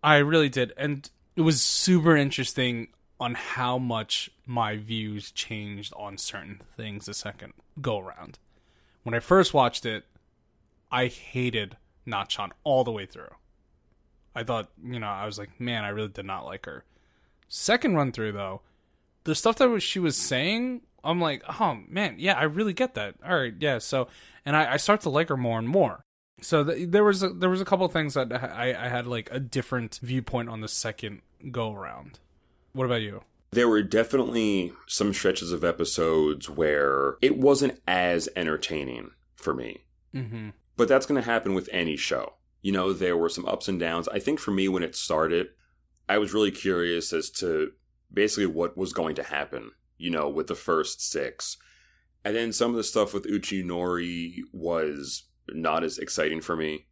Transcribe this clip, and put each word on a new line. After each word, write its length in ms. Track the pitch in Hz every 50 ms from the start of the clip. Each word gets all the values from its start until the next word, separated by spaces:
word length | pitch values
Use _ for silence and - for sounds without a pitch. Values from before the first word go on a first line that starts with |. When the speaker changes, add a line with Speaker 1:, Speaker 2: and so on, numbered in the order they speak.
| -
Speaker 1:
I 140 | 147 156 147
really 320 | 143 143 160 165 151 139
did. 240 | 120 135 123 113 - -
And 320 | 135 147 147 139 143 - _ _ _ _ _
it 60 | -
was 200 | 160 160 156 127
super 540 | - - - - - - 185 175 151 165 160
interesting 760 | 147 143 139 - - 135 - - - 127 123 120 117 113 - _ _ _ _ _ _
on 160 | 123 120 120
how 420 | - - - - 127 127 123 123 127
much 520 | 127 123 117 113 110 - - - - - _ _ _
my 300 | - 120 120 113 107 107
views 560 | 107 104 110 113 113 107 107 104 104 98 -
changed 640 | - - - - 117 107 104 104 104 101 101 - -
on 220 | - 104 101 101 98
certain 440 | - - - 101 82 85 101 95 - - -
things 300 | - 113 110 101 104 -
the 80 | - 104
second 400 | - - 104 101 - - - - _ - _ _ -
go-around. 560 | 139 135 110 101 92 92 - - 85 - - - _ _ _ _ _ _ _ _ _ _ _ _ _
When 120 | 131 117
I 40 | 117
first 340 | - - 180 190 185 - -
watched 320 | 147 131 120 - - -
it, 200 | 120 110 104 - _ _ _ _ _ _ _ _ _ _ _ _ _ _ _ _ _
I 160 | - 127 127 123
hated 680 | - - - - - 127 127 123 113 113 104 98 - - _ _ _ _ _
Natchan 460 | - 113 101 98 - - - 104 98 - _ _
all 200 | 151 139 131 127
the 80 | 120
way 140 | 113 107 98
through. 240 | 92 - - 76 - - - _ _ _ _ _ _ _ _ _ _ _ _ _ _ _ _ _ _ _
I 80 | 123 117
thought, 280 | 113 123 113 104 - _ - 78
you 160 | 120 123 120
know, 80 | 110 104
I 180 | 101 95 101
was 120 | 107 101 101
like, 220 | 104 - - _
"Man, 240 | 123 120 120 113 104
I 60 | 101
really 180 | 101 107 107 104
did 160 | 98 - 98
not 200 | 98 95 95 62
like 200 | 64 92 98 -
her." 180 | - 73 64 - _ _ _ _ _ _ _ _ _ _ _ _ _
Second 480 | - - - - 220 240 - 294 196
run 160 | 156 143 135
through, 200 | 117 - 110 110 101
though, 280 | 101 101 95 95 101 _ _ _ _ _ _ _ _ _ _ _ _ _
the 100 | - 156
stuff 220 | - - 226 226 -
that 120 | 277 254
was, 140 | 240 208 -
she 160 | - - 196
was 180 | 180 160 135 -
saying, 640 | - - 139 127 139 170 208 226 240 254 254 240 _ _ _ _ -
I'm 180 | 151 165 175
like, 220 | 175 160 143 131 - - - -
"Oh, 180 | 220 180 139 110 92 -
man, 280 | - 185 208 175 113 82
yeah, 160 | 151 185 196
I 100 | 123 143
really 300 | 156 151 175 220 214 185
get 220 | - 254 254 -
that. 200 | 117 107 101 - _ -
All 120 | 160 180 160
right, 160 | 131 120 107 90
yeah." 180 | 147 147 135 113
So, 300 | - - - 135 127 - - - - - - - _
and 100 | 143 143 156
I, 160 | 156 120 127
I 40 | 147
start 240 | - - 208 208
to 80 | - 170
like 200 | 131 147 165 156
her 80 | 151 131
more 220 | 123 120 117 113
and 80 | 113 117
more. 340 | 147 196 175 117 92 - - _ _ _ _ _ _ -
So 220 | - - - 156 147
th-, 260 | 147 165 - 175 170
there 140 | 170 202 208
was 200 | 208 202 185 196
a, 60 | 185
there 200 | 175 175 180 185
was 120 | 185 185
a 40 | 196
couple 200 | - 202 185 185
of 80 | 175 -
things 220 | 165 156 147 131
that 180 | 143 131 120 117
I, 420 | 127 123 - - 113 120 127 127 -
I 120 | 113 123
had, 180 | 123 123 120 123
like, 220 | 123 117 110 -
a 80 | - 131
different 600 | 139 123 - 135 123 - - 127 117 110 - - -
viewpoint 460 | 120 127 131 117 - - 123 117 117
on 120 | 113 110
the 60 | 110 107
second 540 | - - - 113 107 - - 107 101 - _ _ _ _ - 139
go-around. 680 | 123 123 117 110 104 101 95 73 57 60 71 - - - _ _ _ _ _ _ _ _ _ _ _
What 120 | 127 131
about 160 | 123 123 117
you? 200 | 110 104 98 98 - _ _ _ _ _
Speaker 2:
There 180 | - 120 120 120
were 140 | 110 107 104
definitely 880 | 95 - 107 113 - - 135 123 - 120 117 110 107 101 95 87 87 - - - -
some 260 | - - 107 104 98
stretches 380 | - - 98 92 - - 85
of 120 | 87 82 73
episodes 840 | 85 85 - 85 - - - 82 82 80 80 78 76 76 67 65 -
where 680 | 73 71 82 78 73 73 71 71 67 69 69 69 69 -
it 160 | - 131 - 127
wasn't 420 | 131 139 139 139 143 135 - - _ -
as 400 | 90 92 90 90 87 85 82 - -
entertaining 760 | 92 87 80 78 78 - - 85 78 71 65 62 60 50 50 - _ _ _ _
for 180 | _ - - 73
me. 300 | 64 62 57 50 - _ _ _ _ _ _ -
Speaker 1:
Mm-hmm. 360 | 139 131 110 113 113 110 104 104 _ _ _ _
Speaker 2:
But 120 | - 120 101
that's 180 | 110 135 135
gonna 160 | - 147 139
happen 320 | 113 117 117 113 - 101 95
with 160 | 92 - -
any 240 | - 92 85 82 76
show. 380 | 71 - - - 65 53 - - _ _ _ _ _ _
You 80 | 95
know, 200 | 98 95 90 95 98
there 220 | 82 92 90 87
were 140 | 85 85 82
some 160 | - - -
ups 220 | - 95 - - -
and 120 | 98 87
downs. 280 | 85 82 82 85 85 -
I 100 | - 104
think 220 | - - 147 156
for 100 | - -
me, 180 | 104 95 95 95
when 140 | 92 92
it 140 | 85 80 -
started, 540 | - - - 85 78 80 80 85 85 92 - _ _ _ _ _ _ _ _ _ _ _ _
I 80 | 98 104
was 160 | 107 98 87
really 160 | 107 107 101
curious 640 | 92 - - 95 92 87 87 85 85 85 80 - -
as 160 | 82 78 -
to 420 | - - - 87 82 78 76 - - _ _ _ _ _ _ _
basically 360 | - - 104 107 - - 101 92
what 280 | 80 78 85 85 -
was 160 | - 95 87
going 220 | - 98 85 80 76
to 80 | 67 73
happen, 460 | - 73 71 73 - - 64 55 57 - _ _ _ _ _
you 100 | 82 87
know, 180 | 85 80 76 73
with 200 | 71 76 76 -
the 80 | 85
first 440 | - - - 87 80 78 - - - - -
six. 500 | - 76 69 64 - _ - - - - _ _ _ _ _ _ _ _ _ _ _ _ _
And 100 | 104 107
then 160 | 113 117 117 107
some 180 | - 117 120
of 60 | 120 117
the 60 | 107
stuff 300 | - - 113 104 101 -
with 140 | 101 98 -
Uchinori 1080 | 101 101 90 - 98 95 92 87 87 87 87 90 90 87 87 87 87 85 85 85 87 90 - -
was 800 | - - 80 85 85 82 80 76 73 71 71 67 - - - _ _ _ _ -
not 340 | - 80 82 80 78 82 82
as 160 | 80 76 -
exciting 420 | 82 - - - 80 76 78 80
for 140 | 78 - 87
me. 320 | 80 80 78 76 76 - _